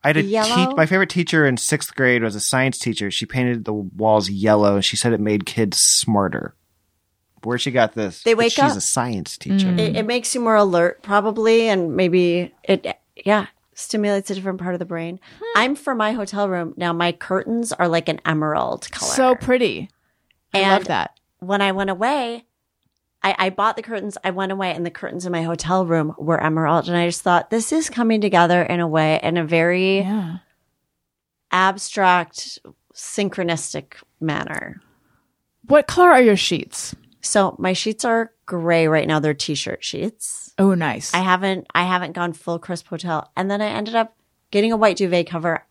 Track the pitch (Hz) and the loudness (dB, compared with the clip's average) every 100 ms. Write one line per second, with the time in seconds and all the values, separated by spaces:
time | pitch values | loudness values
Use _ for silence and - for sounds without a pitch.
0 | 143 156 196 220 214 240 - - 156 190 | 2 0 0 0 2 2 2 2 2 2
1 | 196 180 170 160 147 123 - 147 - - | 0 -2 0 2 2 2 -2 -2 -4 0
2 | 127 123 113 104 - 131 131 127 120 113 | 2 2 0 -4 -2 0 0 -2 -6 -4
3 | 101 - 110 127 123 120 107 107 95 90 | -4 -6 -6 -2 -2 -2 -4 -6 -6 -2
4 | 110 107 95 101 107 107 104 101 95 101 | 4 4 2 0 4 6 6 4 0 -2
5 | 123 113 107 104 - - 107 - - - | 0 0 0 0 -2 -2 -2 2 2 2
6 | - 104 95 - 50 _ _ _ _ _ | 2 2 2 -2 -8 _ _ _ _ _
7 | _ _ _ _ 113 120 - 123 110 117 | _ _ _ _ -6 -4 0 2 2 2
8 | 104 - 226 226 233 233 277 104 - - | -6 -2 0 2 2 2 2 0 -2 -2
9 | 123 104 - - - 196 190 175 - - | -2 -4 -8 -12 -2 0 2 2 0 0
10 | 214 240 233 254 233 214 202 175 175 - | -2 -2 -2 -2 2 4 4 4 2 0
11 | - 202 208 220 220 226 226 196 170 143 | 0 0 0 0 4 4 4 0 0 0
12 | 180 180 175 175 175 _ - 190 - - | 2 4 2 0 -4 _ -2 0 0 -12
13 | _ - 196 208 - _ _ - - 220 | _ -8 0 0 0 _ _ -18 -6 -2
14 | 208 202 196 196 190 190 180 180 175 170 | 0 0 -2 -6 -6 -6 -6 -6 -6 -8
15 | 165 180 - - 453 466 247 285 - 247 | -8 -12 -18 -14 -4 0 0 -2 -4 -2
16 | 214 233 202 208 202 180 165 - 175 170 | 0 -2 -6 -4 -2 -2 -6 -4 -4 0
17 | 175 170 - 190 - 233 226 - 175 170 | -2 -2 -4 -4 -2 -4 -4 -2 0 0
18 | 165 160 - 156 151 151 62 - - - | -2 -4 -2 -2 0 0 -2 -4 -10 -10
19 | - 131 254 254 - 254 226 85 - _ | -6 0 2 2 0 2 2 -2 -10 _
20 | _ _ _ _ _ 196 196 196 185 131 | _ _ _ _ _ 0 4 2 2 -2
21 | 80 _ _ _ 180 202 196 190 196 185 | -4 _ _ _ -4 -2 0 -2 -4 -2
22 | 226 294 240 233 _ _ _ _ _ _ | -2 -2 -4 -8 _ _ _ _ _ _
23 | _ _ 196 - 190 190 214 226 226 226 | _ _ -2 0 -2 0 -2 -2 -8 -8
24 | 202 190 - 180 190 196 185 170 170 - | -8 -6 -6 -4 -4 -2 -4 -4 -6 -6
25 | 190 180 180 170 165 170 160 185 180 165 | -10 -8 -4 -4 -2 -4 0 0 2 0
26 | 151 - 151 165 156 160 156 165 175 175 | 0 -4 -2 0 0 0 2 2 0 0
27 | 170 175 196 175 - 226 226 311 311 - | -2 -2 2 2 2 -4 0 -2 -2 -2
28 | 226 220 208 180 170 180 170 175 170 160 | 0 2 4 4 6 4 2 0 2 2
29 | 156 156 - 170 160 165 170 180 190 196 | 2 2 0 0 2 2 2 2 2 2
30 | 190 214 175 175 _ _ _ _ _ _ | 0 -2 -4 -8 _ _ _ _ _ _
31 | _ _ _ _ _ 180 190 196 - - | _ _ _ _ _ 0 2 0 -8 0
32 | 190 180 165 - - - - _ _ - | 4 4 0 -12 -14 -16 -20 _ _ -18
33 | - - 202 190 175 160 - 151 147 - | -10 -4 -4 -2 -4 -4 -4 -10 -12 -20
34 | _ _ 160 147 - 156 - - _ _ | _ _ -4 -4 -6 -8 -10 -16 _ _
35 | _ _ _ _ _ _ - 294 285 - | _ _ _ _ _ _ 2 4 4 6
36 | 359 277 240 196 - 170 - - - - | 8 8 8 4 0 -4 -6 -12 -12 -14
37 | _ _ - 208 190 - 185 185 220 214 | _ _ -2 0 0 0 -2 -2 -4 -4
38 | 247 226 226 _ - 180 165 165 160 156 | -2 -2 -2 _ -10 -4 0 2 4 2
39 | 151 156 151 147 - 143 - - - - | 2 0 0 -2 -4 -6 -6 -8 -8 -6
40 | 208 _ - - - - 196 185 156 110 | -8 _ -12 -12 -14 0 2 2 -2 -4
41 | - 175 185 185 196 185 - 160 180 180 | -2 0 2 2 2 -4 -2 -2 0 -2
42 | 170 175 175 165 - 170 170 175 - 165 | -4 -6 -6 -6 -6 -8 -6 -10 -8 -10
43 | 180 156 - - 190 202 214 220 214 226 | -4 -4 -4 -6 -4 -2 -4 -4 -2 0
44 | 226 _ _ _ _ 208 220 226 220 170 | -2 _ _ _ _ 0 2 4 2 2
45 | 190 175 170 175 170 160 _ | 0 0 -2 -4 -4 -4 _